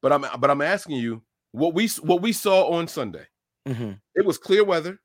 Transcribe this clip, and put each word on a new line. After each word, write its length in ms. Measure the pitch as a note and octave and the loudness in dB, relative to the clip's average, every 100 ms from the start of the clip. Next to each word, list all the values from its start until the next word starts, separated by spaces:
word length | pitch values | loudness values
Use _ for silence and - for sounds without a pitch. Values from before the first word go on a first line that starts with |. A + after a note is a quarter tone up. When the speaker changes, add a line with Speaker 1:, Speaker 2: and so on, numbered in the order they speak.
Speaker 1:
But 120 | C3+ | 2
I'm, 120 | C#3+ C3+ B2 | 0 0 0
but 100 | C#3 | 2
I'm 120 | C#3+ | 2
asking 340 | D3 G3 - C#3 | 0 -2 -4 -6
you, 260 | A#2 A2+ _ _ _ | -4 -8 _ _ _
what 200 | A2 E3 | -2 0
we 100 | E3 | 2
s-, 160 | A3+ - | 0 -2
what 220 | D#3+ F3 | 0 2
we 100 | G#3 | 2
saw 380 | A3 G#3 F#3+ E3+ | -2 4 4 4
on 180 | E3+ E3 | 0 -2
Sunday, 380 | - A#2 D#2+ - _ _ _ - | -6 -8 -8 -18 _ _ _ -10
Speaker 2:
Mm-hmm. 240 | A#2+ A2+ G2 _ - | -8 -8 -10 _ 0
Speaker 1:
it 100 | G3 | 0
was 120 | - | -2
clear 260 | - G3 | 0 2
weather. 380 | G3+ E3+ D#3+ G3 | 4 0 -2 -14